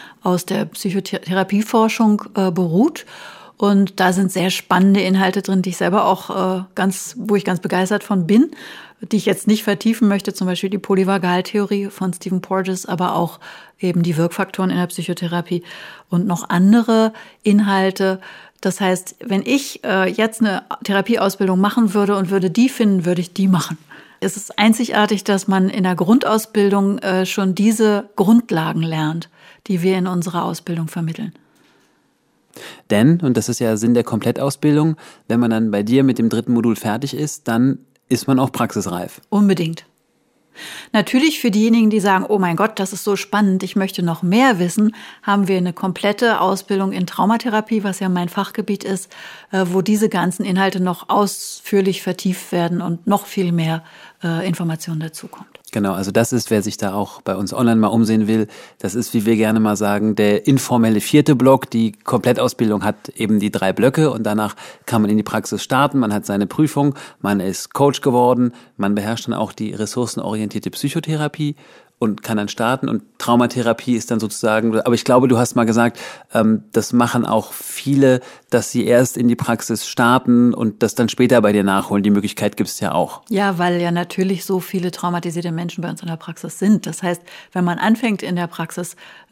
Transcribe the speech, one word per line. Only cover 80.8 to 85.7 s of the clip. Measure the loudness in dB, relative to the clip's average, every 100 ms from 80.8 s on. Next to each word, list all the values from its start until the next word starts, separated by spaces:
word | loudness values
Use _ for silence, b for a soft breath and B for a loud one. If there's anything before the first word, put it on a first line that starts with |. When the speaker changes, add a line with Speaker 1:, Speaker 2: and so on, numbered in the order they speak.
Speaker 2:
das | -2
dann | 0 -2
später | 2 4 4
bei | 4
dir | 4
nachholen. | 2 0 0 0
Die | 2
Möglichkeit | 2 0 -2 -4 -2
gibt's | -6 -4
ja | -4
auch. | -2 -2 -6 -4
Speaker 1:
Ja, | -2 0 0
weil | 0 0
ja | 0
natürlich | -2 -4 -2 -2 -2
so | -2 -4
viele | -4 -4 -4
traumatisierte | -4 -4 -4 -6 -6 -6
Menschen | -6 -6